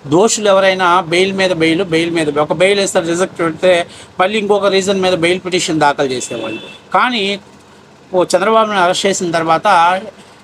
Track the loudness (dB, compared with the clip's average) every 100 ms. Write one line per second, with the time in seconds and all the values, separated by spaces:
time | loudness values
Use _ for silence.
0 | 0 2 2 2 2 2 2 2 2 2
1 | 0 0 0 0 -2 0 0 0 0 -2
2 | 0 -2 -2 -2 -2 2 2 2 0 -2
3 | -2 -2 -4 -4 -4 0 2 2 -2 -12
4 | -10 -4 -2 0 0 0 2 0 0 0
5 | 0 0 0 -2 -2 -4 -2 0 0 0
6 | -2 -4 -8 -8 -8 -10 -16 -20 -4 -2
7 | 0 -2 -4 -6 -12 -20 -20 -20 -20 -20
8 | -4 -2 0 0 2 2 2 2 0 0
9 | -2 -2 -2 -2 0 0 2 4 2 0
10 | -6 -18 -20 -20